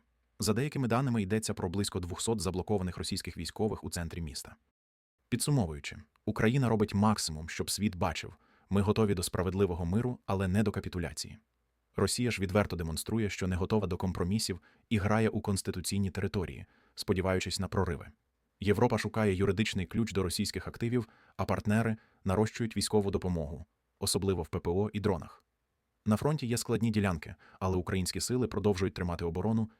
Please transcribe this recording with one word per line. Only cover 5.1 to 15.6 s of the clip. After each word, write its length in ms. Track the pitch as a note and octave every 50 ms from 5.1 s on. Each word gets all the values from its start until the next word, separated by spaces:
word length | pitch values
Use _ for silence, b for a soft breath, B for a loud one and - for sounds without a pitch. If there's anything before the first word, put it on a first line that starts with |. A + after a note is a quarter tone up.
| _ _ _ _
Підсумовуючи, 680 | - - - - D3 C#3 G#2 E2 D#2 C#2+ - - - - - _ _ _ _
Україна 440 | - G#2+ - - A2 A#2+ C#3+ C3+ A#2
робить 260 | B2 G#3 G#3 G3+ -
максимум, 540 | G2 - A2 G#2+ - - - D#2 D#2 D#2+ E2+
щоб 220 | - - F2+ -
світ 260 | - - G2 G#2 F#2
бачив: 400 | F2 F#2+ F2+ D#2+ - - - - b b b b b b b
ми 100 | F#2 G2+
готові 340 | G2+ G2 G#2 A2 A2 G2+ G2+
до 80 | F2 F2
справедливого 640 | - - - F2+ F#2 F2 F#2+ G2+ F#2 F2+ E2 F2+
миру, 340 | E2+ F2+ A2 A#2+ B2 B2 - _
але 220 | - G2 F#2+ G2 F#2
не 140 | F2+ G#2 A2+
до 100 | G#2 -
капітуляції. 680 | G2+ - F#2 - F2+ E2+ D2 D#2 - - - - - _ _ _ _ _ _ _ _ _ _ _
Росія 340 | - G2+ F#2+ - - B2 A#2+
ж 120 | G#2+ - F#2+
відверто 340 | F#2 F#2 G#2 G2+ - -
демонструє, 540 | E2 E2+ D#2+ D#2+ D2+ - - G#2+ A2+ A2 G2+
що 160 | - - G2
не 100 | F#2 F2+
готова 300 | F2 F#2+ F2+ A2+ A2 G#2
до 100 | F2 F2+
компромісів 640 | F2 - F#2 E2+ - F#2 F2 G2 A2 - - G2 F2 b b b b b b
і 100 | A#2+ G#2+
грає 300 | F2+ G#2+ G#2+ A2 A2+ G#2+
у 120 | - A2
конституційні 680 | - - G2+ F#2+